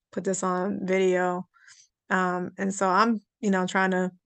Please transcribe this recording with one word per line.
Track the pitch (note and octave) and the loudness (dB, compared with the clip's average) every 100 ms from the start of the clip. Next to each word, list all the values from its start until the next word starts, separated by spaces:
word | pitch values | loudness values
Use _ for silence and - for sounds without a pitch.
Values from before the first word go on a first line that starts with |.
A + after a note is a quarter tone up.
| _ | _
put | - | -6
this | F#3 F#3 | -4 -2
on | F#3 F3+ F#3 G3+ F#3 | -2 -2 -2 -4 -2
video." | F#3+ F#3+ F3+ F3+ F3+ F#3 _ - - _ _ - | 2 2 2 0 -2 -8 _ -20 -20 _ _ -4
Um, | F#3+ F#3 F3+ F3+ - | -2 0 -2 -6 -6
and | G3 | -6
so | F#3+ F#3+ | -2 2
I'm, | F3+ A#3 A3 - _ | 4 4 0 -6 _
you | G#3+ | 0
know, | F#3+ F#3 | 0 0
trying | G3 F#3+ | 0 2
to, | F#3 F#3 F3+ | 2 -2 -6